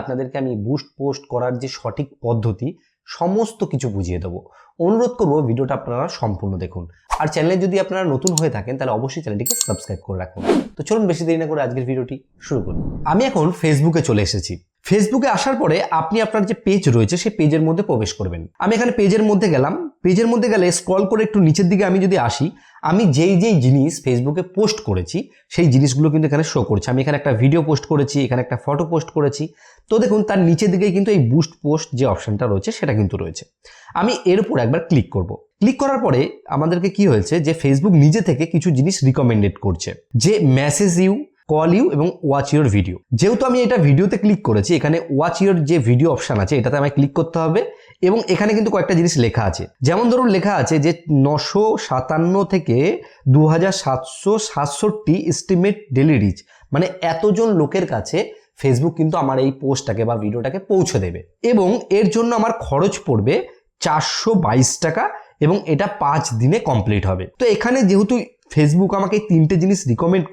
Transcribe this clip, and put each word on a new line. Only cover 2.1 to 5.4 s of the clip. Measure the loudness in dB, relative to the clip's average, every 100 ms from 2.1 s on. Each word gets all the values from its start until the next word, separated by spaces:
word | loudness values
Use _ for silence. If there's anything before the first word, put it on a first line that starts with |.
| _
পদ্ধতি, | -4 -2 -2 -4 -8 -10 _ _ -20
সমস্ত | -6 -2 -2 -2 -4 -6
কিছু | -4 -4 -4
বুঝিয়ে | -4 -6
দেবো। | -8 -12 -16 _ _ -4 0
অনুরোধ | 0 -2 -2
করবো | 0 0